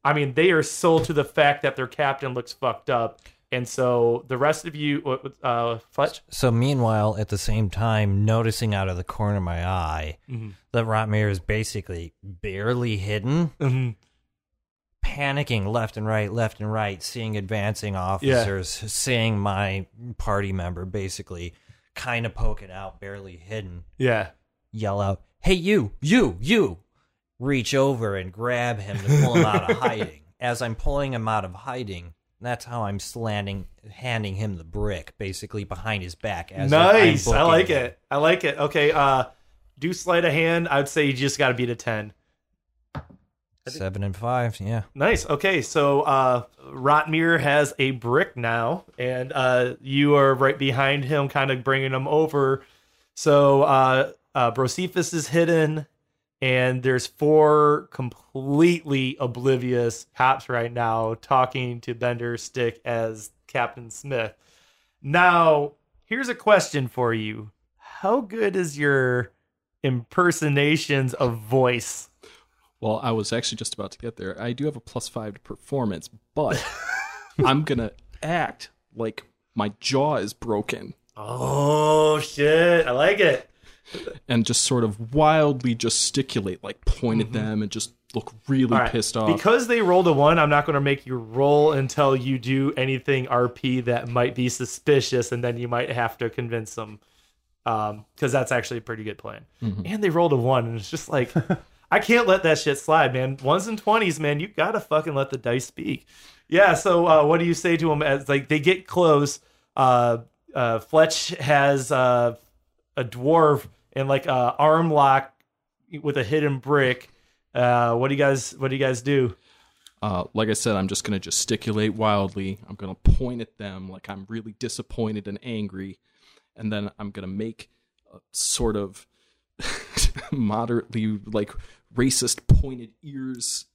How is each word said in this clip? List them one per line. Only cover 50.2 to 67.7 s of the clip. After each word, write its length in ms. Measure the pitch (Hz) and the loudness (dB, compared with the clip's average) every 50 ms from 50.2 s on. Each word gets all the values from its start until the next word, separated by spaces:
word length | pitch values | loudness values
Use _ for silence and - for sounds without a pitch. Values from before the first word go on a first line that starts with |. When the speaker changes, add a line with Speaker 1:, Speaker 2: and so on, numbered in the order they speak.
| 139 139 135 | 6 6 6
Speaker 1:
right 240 | 123 135 135 135 - | 4 4 2 2 2
behind 460 | 135 139 120 127 139 135 143 143 139 | -2 -2 0 2 2 2 0 0 -2
him, 240 | 127 156 147 139 135 | -2 0 0 -2 -2
kinda 260 | - 147 135 139 131 | -2 -2 -2 -2 -2
bringing 360 | 127 120 135 135 135 135 131 | -2 0 -2 0 0 0 -2
him 160 | 131 131 135 143 | -4 -4 -2 0
over. 560 | 151 151 160 156 165 147 135 135 135 135 - _ _ _ _ _ _ _ _ _ _ | 2 2 2 2 0 0 2 2 0 -2 -4 _ _ _ _ _ _ _ _ _ _
So, 480 | - - 156 143 143 143 139 139 139 | -2 2 4 6 6 6 6 6 6
uh, 500 | 143 160 139 135 131 127 131 131 143 - - _ _ _ _ | 6 6 6 6 6 4 4 2 0 -2 -4 _ _ _ _
uh, 160 | 139 123 117 | 0 0 0
Brocephus 640 | 113 127 131 120 - - 180 175 - 180 160 - - | 2 0 -2 -2 -2 -4 -6 -4 -2 -2 -2 -2 -2
is 140 | 165 139 - | -4 -4 0
hidden, 580 | 139 170 170 165 170 160 156 151 156 156 143 _ _ _ _ _ _ _ _ _ _ _ | 2 2 4 4 4 2 2 2 0 -4 -8 _ _ _ _ _ _ _ _ _ _ _
and 420 | 135 131 127 127 127 127 127 127 | -2 0 2 2 2 0 0 0
there's 240 | 123 131 131 127 - | 0 0 0 0 -2
four 800 | - _ _ 151 147 156 156 151 151 151 151 151 147 147 151 - _ | -6 _ _ 2 4 6 6 6 6 6 6 6 4 4 2 -2 _
completely 1200 | - - 131 120 - _ _ _ _ 135 135 139 143 147 165 175 175 160 - 151 139 135 131 127 143 - | -10 -10 -10 -10 -10 _ _ _ _ -10 -4 0 4 4 6 6 4 2 -2 -4 -2 -2 -2 -4 -4 -4
oblivious 840 | 139 123 120 123 120 135 135 127 123 123 123 120 120 117 113 - - _ _ | -6 -6 -6 -2 0 0 0 0 0 -2 -2 0 0 -2 -4 -6 -16 _ _
cops 320 | - 131 131 135 127 - - | 0 2 2 2 0 -2 -4
right 240 | 127 120 117 120 | -4 -4 -4 -4
now 420 | 120 120 120 113 113 113 113 110 113 | -4 -4 -2 -2 0 -2 -2 -4 -6
talking 640 | - - - 139 131 127 127 - 131 127 123 120 117 | -8 -2 0 2 2 2 2 -2 -6 -6 -6 -8 -10
to 120 | - - 117 | -10 -10 -8
Bender 420 | 113 123 123 120 117 120 120 120 | -4 -4 -4 -4 -4 -6 -6 -8
Stick 440 | 113 - - _ 131 120 117 117 - _ | -8 -10 -10 _ -4 -4 -4 -4 -6 _
as 460 | 117 120 117 113 113 113 110 104 - _ _ _ | -6 -4 -4 -4 -4 -6 -10 -16 -20 _ _ _
Captain 440 | - - 135 120 120 - 127 120 113 | -8 -4 -4 -4 -4 -6 -14 -20 -18
Smith. 420 | - - - 139 135 120 113 104 - _ _ _ _ _ _ _ _ _ _ _ _ _ | -18 -16 -10 -6 -4 -4 -4 -6 -10 _ _ _ _ _ _ _ _ _ _ _ _ _
Now, 760 | - 135 147 175 180 180 175 170 165 160 156 147 143 147 _ _ _ _ _ _ _ | -8 0 2 4 6 6 6 6 6 6 4 4 2 -2 _ _ _ _ _ _ _
here's 240 | _ 220 254 277 247 | _ -6 -6 -4 -6
a 60 | 240 | -6
question 540 | - - 214 214 185 - - - 147 131 120 | -2 4 6 6 6 6 0 -4 -4 -4 -4
for 260 | - - 123 117 117 | -4 -2 0 0 0
you. 380 | 113 107 107 107 113 107 107 _ _ _ _ | -2 -4 -8 -10 -10 -14 -16 _ _ _ _